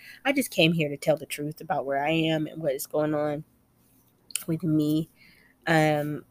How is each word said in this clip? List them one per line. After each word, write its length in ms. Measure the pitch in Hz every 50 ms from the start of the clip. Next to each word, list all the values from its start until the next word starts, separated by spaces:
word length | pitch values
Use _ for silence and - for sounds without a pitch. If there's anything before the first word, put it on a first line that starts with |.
| - - - - -
I 100 | 262 277
just 180 | 277 254 -
came 220 | - - 170 160 170
here 160 | 165 156 143
to 80 | 143 143
tell 200 | - - 151 143
the 80 | 139
truth 340 | - - - 147 147 147 -
about 260 | 160 160 147 143 123
where 180 | 135 139 135 143
I 60 | 151
am 360 | 160 165 160 160 160 156 156 147
and 140 | - 160
what 120 | 160 151 131
is 120 | 143 -
going 280 | - - 151 151 151 151
on 300 | 147 147 151 147 151 156 - _ _ _ _ _ _ _ _ _ _ _ _ _ _ _ _ - - -
with 180 | - 165 160 180
me. 460 | 165 151 156 151 151 151 156 165 - _ _ - - - _ _ _ _ _ _
Um, 580 | - 165 160 156 156 151 147 147 151 151 139 - _